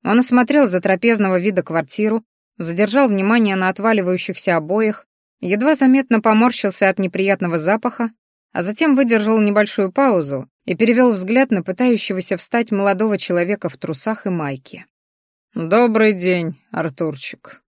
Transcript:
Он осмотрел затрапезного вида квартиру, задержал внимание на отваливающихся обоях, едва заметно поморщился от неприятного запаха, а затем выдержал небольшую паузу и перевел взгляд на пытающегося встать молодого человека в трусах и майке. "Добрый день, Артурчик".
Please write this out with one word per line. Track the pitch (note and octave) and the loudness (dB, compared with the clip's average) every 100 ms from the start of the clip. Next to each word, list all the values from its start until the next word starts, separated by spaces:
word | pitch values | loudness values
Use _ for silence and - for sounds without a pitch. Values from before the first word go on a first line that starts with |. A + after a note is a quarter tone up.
Он | F#3 A3 | 2 0
осмотрел | B3 B3 A#3+ D4 B3 | 2 2 4 2 2
затрапезного | F3+ F#3 F#3+ A#3 A3+ G3 F#3 | 2 0 2 2 2 0 0
вида | F#3+ F#3 | 0 -2
квартиру, | - E3 C#3+ - G#3+ A3 _ _ _ _ | -2 -4 -4 -4 -2 -2 _ _ _ _
задержал | E3 E3+ G3+ B3+ C4 | -8 -2 0 2 2
внимание | G3 F#3+ A#3 G#3 F#3+ | 2 2 2 2 0
на | F#3 | -2
отваливающихся | F#3 G#3+ A3 F3+ F#3 - F3 - E3+ | -2 0 0 0 -2 -4 -6 -2 -2
обоях, | D#3 G#3 A3 G#3+ _ _ _ _ | 0 -2 0 -4 _ _ _ _
едва | F3+ G#3 C4 | -4 0 2
заметно | D#4 C4 C4 C4 A3 | 4 4 4 2 0
поморщился | A3 A3 A#3+ - G#3 - G3 | 4 4 2 0 -4 0 0
от | F#3+ | 0
неприятного | F#3+ F#3+ G3 F#3+ F3+ E3 | -4 -2 0 0 0 -2
запаха, | D#3 A3 B3 - A#3 _ _ _ _ | 0 -2 -2 -4 -6 _ _ _ _
а | - | -6
затем | F3+ G#3 D#4+ | -6 -2 2
выдержал | C4+ B3+ A3+ G#3+ A3 | 2 2 2 2 2
небольшую | G#3 G3+ G#3 - F#3+ | 2 2 0 -2 -2
паузу | A3 C#4 F#3+ C#3+ C3+ C#3 _ | 0 2 2 -2 -6 -10 _
и | - F3 | -8 0
перевел | A3+ A#3+ B3 | 2 4 2
взгляд | G3+ F#3 A#3+ C4+ | 2 0 0 2
на | G3 | -2
пытающегося | E3+ F#3 B3+ A3+ - F#3 - F#3 | -4 -2 0 0 -2 -6 -4 -6
встать | - A#3+ A#3 | -2 -4 -2
молодого | G3+ G3+ F#3+ A3 G3+ | 0 0 0 0 -2
человека | - F3 F3 G#3 F3 | -2 -2 0 -2 -6
в | - | -8
трусах | - D3+ A3 A3 G3+ | -10 -8 -6 -6 -6
и | |
майке. | F3 C#3+ C3+ - - - _ _ _ _ _ _ | -4 -6 -10 -14 -20 -20 _ _ _ _ _ _
"Добрый | - E3 G#3 A#3+ A3 A3 | -10 0 2 4 4 2
день, | F#3+ F3+ F3+ E3 - _ | 2 0 0 -2 -8 _
Артурчик". | - D#3+ C3 E3 C#3 - - - - _ | -6 -6 -4 -6 -6 -14 -16 -20 -20 _